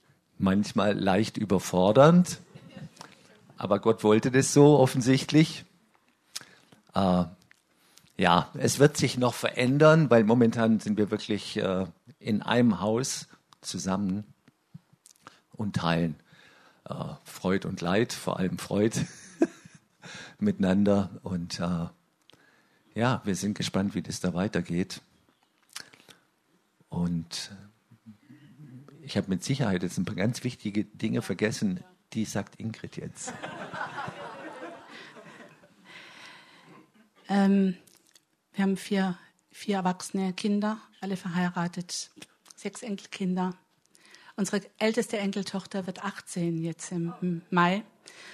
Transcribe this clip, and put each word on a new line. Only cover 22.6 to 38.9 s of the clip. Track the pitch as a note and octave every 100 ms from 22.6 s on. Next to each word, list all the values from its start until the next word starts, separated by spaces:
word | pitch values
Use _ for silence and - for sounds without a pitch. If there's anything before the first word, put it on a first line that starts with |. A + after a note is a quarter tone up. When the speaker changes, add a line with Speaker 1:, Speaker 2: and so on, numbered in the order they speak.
| _ _ _ -
Speaker 1:
ja, | A#2+ A2+
wir | G2+ F2+
sind | G2+ -
gespannt, | - F#2+ G2 F#2
wie |
das | - -
da | F#2
weitergeht. | F2 G#2 F2 F2 E2+ F#2+ - - _ _ _ _ _ _ - - - - _ _ _ _ _ _ _ _
Und | E2+ F2 E2+ E2 - - G2 G2+ _ _ A#2 A2 G2+ - - C#3+ - C#3+ B2+ C#3 -
ich | C#3 G3+
hab | G3
mit | F#2
Sicherheit | - C3+ A2+ F2+
jetzt | F2 -
ein | F2+
paar | G#2
ganz | G#2+ -
wichtige | B2+ - G#2+ G#2
Dinge | G2 - A2+ B2+
vergessen. | - F#2 G#2+ - G#2 F2+ - _ _
Die | A2+ G#2
sagt | G#2+ G2 -
Ingrid | A2 - - -
jetzt. | - - - - - - - - B3+ - - - - - D#4 - E4+ E4+ - - - A3+ - - - - _ _ - - - - - - - - - - _ _ _ _ -
Speaker 2:
Ähm, | G3+ G3 G3 F#3+ F3+ _ _ _ _ _ _ _
wir | -
haben | G3 F#3
vier, | -